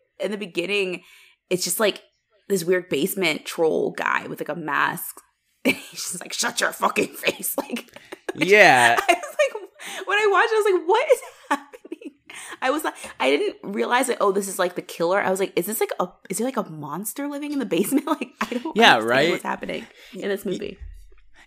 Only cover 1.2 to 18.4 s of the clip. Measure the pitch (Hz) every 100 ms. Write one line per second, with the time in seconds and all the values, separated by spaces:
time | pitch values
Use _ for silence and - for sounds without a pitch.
1.2 | - _ _ 180 - - 214 - - _
2.2 | _ _ - 196 165 185 175 143 185 196
3.2 | 175 143 - - 160 170 - - - -
4.2 | - 156 160 170 151 143 147 170 - -
5.2 | - _ _ _ - 208 - - - 185
6.2 | - - 233 - 175 - 190 - - -
7.2 | - - 185 - - 240 - - - -
8.2 | - - 175 208 180 131 120 117 - 339
9.2 | 587 - 554 427 381 - - - 381 415
10.2 | 427 370 453 440 415 359 320 453 - 508
11.2 | - - - 277 - - - - 285 -
12.2 | - - - - 262 294 311 - - -
13.2 | 262 294 403 - - 220 226 247 262 -
14.2 | 202 190 196 185 180 180 - - 170 196
15.2 | - 190 196 - 175 220 392 - 180 -
16.2 | - 185 247 247 185 156 147 156 214 -
17.2 | 285 285 294 285 226 - 208 269 - 302
18.2 | - -